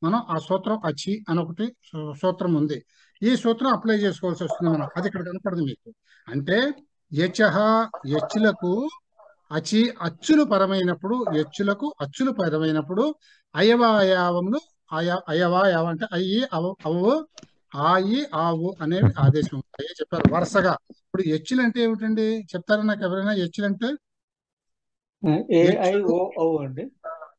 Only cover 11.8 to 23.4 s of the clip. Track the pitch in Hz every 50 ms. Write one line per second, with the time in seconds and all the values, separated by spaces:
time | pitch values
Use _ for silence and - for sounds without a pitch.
11.8 | 285 294 - - 143 139 - - 262 269 233 - 180 160 156 156 160 160 156 156
12.8 | 143 147 185 208 269 311 302 _ _ _ _ _ _ _ - 151 190 226 240 240
13.8 | 240 226 220 208 196 190 185 180 180 175 175 175 180 196 240 311 - _ _ _
14.8 | _ - 160 160 165 175 175 185 - 170 151 170 180 170 180 185 202 196 175 165
15.8 | 165 170 165 160 226 208 180 170 190 185 202 233 262 269 185 160 170 185 190 _
16.8 | - 156 170 175 185 220 285 320 302 _ _ - - _ _ _ _ _ - 139
17.8 | 151 165 180 190 190 202 233 277 294 - 165 156 165 170 165 160 165 185 190 -
18.8 | 160 151 175 190 - 110 - 156 139 135 139 151 143 - 147 131 - _ - -
19.8 | - - - - - - 175 165 - - 147 175 175 - 196 196 180 180 147 -
20.8 | _ _ - _ _ _ - 190 190 156 156 156 160 - 254 254 247 233 - 247
21.8 | 233 226 226 202 220 220 220 220 220 220 226 220 202 - - 175 - - 214 214
22.8 | 214 214 208 208 202 180 185 190 196 208 214 196